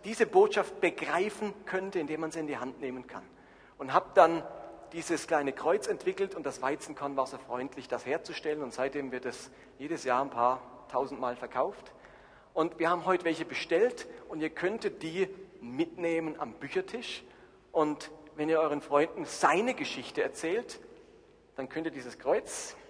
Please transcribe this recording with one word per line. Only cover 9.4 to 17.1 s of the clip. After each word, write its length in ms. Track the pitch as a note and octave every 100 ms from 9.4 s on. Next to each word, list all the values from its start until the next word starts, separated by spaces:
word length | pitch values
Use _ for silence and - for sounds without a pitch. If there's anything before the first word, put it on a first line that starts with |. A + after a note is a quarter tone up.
| - - - -
jedes 260 | C#3+ D#3+
Jahr 180 | C3 B2
ein 80 | C#3
paar 300 | A#2+ B2 B2+ - - -
tausend 300 | B2+ C3+ C#3
Mal 160 | B2+ B2
verkauft. 560 | A#2 B2+ E3 G3+ - - - - - - -
Und 240 | - D#3+ -
wir 100 | E3
haben 160 | F3
heute 220 | E3+ F#3 E3+
welche 180 | D#3+
bestellt 600 | D#3+ - - E3+ A#3+ - - - -
und 120 | D#3
ihr 80 | D#3
könntet 540 | - F3+ A3 G#3 -
die 260 | D#3+ E3+ F#3+ - - -
mitnehmen 760 | A#2 C3 E3+ - E3+ E3 D#3+ D3+
am 140 | C#3
Büchertisch. 680 | G#2+ C#3+ F#3+ F#3 A#3 -